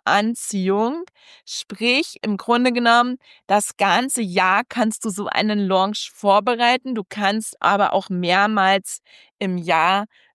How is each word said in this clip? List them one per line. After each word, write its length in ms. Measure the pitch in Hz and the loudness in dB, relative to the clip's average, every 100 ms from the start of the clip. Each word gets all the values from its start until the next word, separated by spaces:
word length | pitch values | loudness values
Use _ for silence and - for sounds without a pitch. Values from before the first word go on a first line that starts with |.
Anziehung. 1000 | - 190 220 240 - 196 185 202 226 320 359 _ _ - - | 2 2 0 -4 -6 -4 0 0 0 -4 -10 _ _ -20 -14
Sprich, 680 | - - 196 233 254 339 - | -12 -12 -4 0 0 -2 -6
im 140 | 220 196 | -6 -4
Grunde 360 | - 240 254 | 0 0 2
genommen, 460 | 240 233 233 240 247 _ - - | 2 4 4 2 -4 _ -14 0
das 300 | 202 - - | 0 0 -2
ganze 460 | 196 196 262 - | 0 2 0 -2
Jahr 420 | 202 180 185 202 247 | -2 0 2 2 0
kannst 360 | 240 220 - | -2 -2 -2
du 60 | 220 | -6
so 180 | 190 202 | -6 -4
einen 320 | - 214 208 | -2 0 0
Launch 500 | 196 190 196 208 - | 0 2 0 -4 -10
vorbereiten. 840 | - 202 196 208 240 240 254 262 226 | -4 2 2 2 0 2 0 -2 -8
Du 80 | 185 | -8
kannst 520 | 208 202 220 - - | -4 -2 -2 -4 -2
aber 300 | - 196 202 | 0 2 2
auch 160 | 196 - | 0 -2
mehrmals 920 | 180 175 185 208 214 190 196 - - _ - _ - | -4 0 2 2 2 2 2 -2 -14 _ -20 _ -8
im 200 | 196 180 | -6 -4
Jahr 480 | 170 160 165 196 214 _ _ | 0 2 2 0 -2 _ _